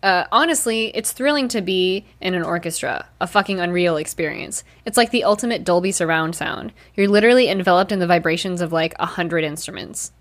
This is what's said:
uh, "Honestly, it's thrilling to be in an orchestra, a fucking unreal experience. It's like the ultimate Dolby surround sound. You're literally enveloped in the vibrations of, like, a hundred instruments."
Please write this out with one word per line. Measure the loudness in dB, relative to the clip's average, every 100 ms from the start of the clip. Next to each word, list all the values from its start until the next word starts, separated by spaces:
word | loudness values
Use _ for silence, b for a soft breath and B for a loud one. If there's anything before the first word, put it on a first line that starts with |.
uh, | 2 2 2
"Honestly, | 0 2 0 0 -2 -2 -4
it's | -6
thrilling | -2 0 0 0
to | -2
be | 0 0 2 0 -6 b
in | -4
an | -4
orchestra, | -2 -4 -4 -6 -6 -6 -10 _
a | -2
fucking | -2 -2 -2
unreal | -2 0 2 0
experience. | -4 -6 -6 -6 -10 -12 b b -2
It's | 0
like | 2
the | 2 2
ultimate | 2 0 -4 2
Dolby | 2 2
surround | -2 0 0 0 -4
sound. | -6 -6 -10 b b 0
You're | 4
literally | 6 6 6 4
enveloped | 2 4 4 4
in | 0
the | 2
vibrations | 2 2 -2 -2 -4
of, | -2
like, | 0 -2 -4
a | -6
hundred | -4 -2 0
instruments." | -2 -6 -10 -12 -12 -12 -12 _